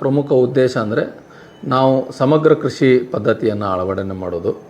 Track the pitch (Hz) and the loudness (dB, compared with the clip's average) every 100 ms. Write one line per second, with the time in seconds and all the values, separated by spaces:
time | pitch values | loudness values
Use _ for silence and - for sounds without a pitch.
0 | 139 143 143 135 123 131 127 127 107 117 | -2 0 2 2 2 2 0 0 -4 -2
1 | 185 - - - - - - 131 131 135 | -4 -8 -20 -20 -20 -14 -4 2 2 2
2 | - - 135 156 156 151 139 - 135 127 | -2 -2 2 4 4 2 -2 0 4 4
3 | 123 - 107 110 113 104 104 92 92 95 | 2 -4 -2 0 0 -2 -2 -2 -2 -4
4 | 98 95 92 85 90 - - | -4 -6 -6 -6 -6 -6 -8